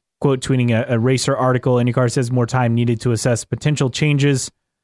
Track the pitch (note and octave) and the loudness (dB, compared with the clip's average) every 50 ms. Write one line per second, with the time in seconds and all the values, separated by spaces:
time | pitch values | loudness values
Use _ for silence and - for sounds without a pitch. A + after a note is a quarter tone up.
0 | _ _ _ _ - C#3+ C3+ B2+ - - C3 B2+ B2 A#2+ A#2 A2 B2+ - B2 A2+ | _ _ _ _ -2 0 0 0 -2 -2 0 0 2 2 2 0 0 0 0 0
1 | A2+ B2+ C3+ B2 - - C#3 A2 A#2 B2+ B2+ B2 - C3 B2 B2 A#2+ B2 A#2+ C3+ | 2 2 0 0 0 -2 0 0 0 0 0 0 0 0 2 2 2 0 2 0
2 | B2+ A#2 - C#3+ B2 A#2 B2+ B2 A#2+ A#2 - B2+ B2 A#2 A#2 A#2 A#2+ A#2+ A#2+ A2+ | 0 0 0 -2 -2 0 0 -2 0 0 0 0 0 0 0 0 0 0 0 0
3 | - B2 A#2 G#2+ - C3 A#2+ A2 - - - A2+ - D3+ D3+ - C#3 B2+ - - | 0 -2 -2 0 0 0 -2 -2 -4 -6 -8 -4 -2 -2 0 0 0 -2 -2 -2
4 | D3+ D3+ D3 C#3 C#3 C#3+ C#3 B2 - - - _ _ _ _ _ | 0 0 2 2 2 2 2 0 -2 -6 -12 _ _ _ _ _